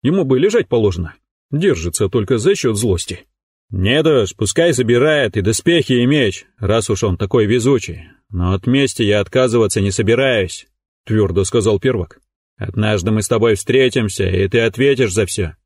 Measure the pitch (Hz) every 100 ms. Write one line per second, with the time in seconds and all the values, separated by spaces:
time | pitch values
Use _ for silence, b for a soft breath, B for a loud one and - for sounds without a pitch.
0 | 131 190 135 131 190 226 - 120 104 85
1 | 85 - _ _ _ 143 185 95 85 -
2 | 101 123 104 120 135 202 127 104 113 90
3 | - 90 _ _ _ _ _ 95 113 139
4 | 160 139 101 - 104 - 170 131 117 120
5 | 147 147 117 113 98 107 - 170 - 123
6 | 123 147 110 - - _ 98 113 110 101
7 | 107 90 101 123 104 120 120 131 - 78
8 | 78 _ _ 90 87 98 120 135 135 -
9 | 107 104 98 131 127 117 104 110 101 95
10 | 104 117 135 117 90 - - _ _ _
11 | - 110 98 90 95 120 107 101 135 117
12 | - - _ _ _ _ - 107 107 104
13 | 92 107 - 113 117 101 - 127 131 127
14 | 107 - 92 92 98 113 113 117 139 131
15 | 117 92 98 - 85 -